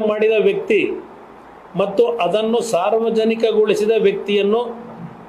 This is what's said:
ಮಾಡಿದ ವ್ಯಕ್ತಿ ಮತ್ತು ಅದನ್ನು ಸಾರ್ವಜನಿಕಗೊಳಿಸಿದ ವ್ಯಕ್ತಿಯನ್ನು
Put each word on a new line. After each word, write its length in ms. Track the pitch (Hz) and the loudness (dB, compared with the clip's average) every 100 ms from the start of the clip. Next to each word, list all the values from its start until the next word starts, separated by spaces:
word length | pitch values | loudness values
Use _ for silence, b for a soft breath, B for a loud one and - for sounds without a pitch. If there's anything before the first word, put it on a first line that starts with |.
| 220 | 0
ಮಾಡಿದ 240 | 214 220 220 | 2 2 4
ವ್ಯಕ್ತಿ 520 | 196 - - 202 147 - - - - - - - - 170 | 2 0 2 2 2 -4 -10 -20 -20 -20 -20 -20 -12 -4
ಮತ್ತು 320 | 151 - - | -2 2 0
ಅದನ್ನು 540 | - 175 208 220 233 | 2 -2 0 0 -2
ಸಾರ್ವಜನಿಕಗೊಳಿಸಿದ 1300 | - 175 196 226 226 220 220 226 226 214 214 185 214 220 | 0 -2 0 0 0 0 0 0 0 2 2 2 2 2
ವ್ಯಕ್ತಿಯನ್ನು 880 | 196 180 - 202 202 226 240 - - - - - | 2 0 -2 0 2 0 -2 -10 -16 -16 -16 -18